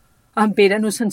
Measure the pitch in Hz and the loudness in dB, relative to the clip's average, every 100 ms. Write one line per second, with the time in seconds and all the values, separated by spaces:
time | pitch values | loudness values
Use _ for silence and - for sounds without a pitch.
0 | _ _ _ 226 214 202 196 208 214 202 | _ _ _ -2 0 2 2 2 -2 -4
1 | 214 | -4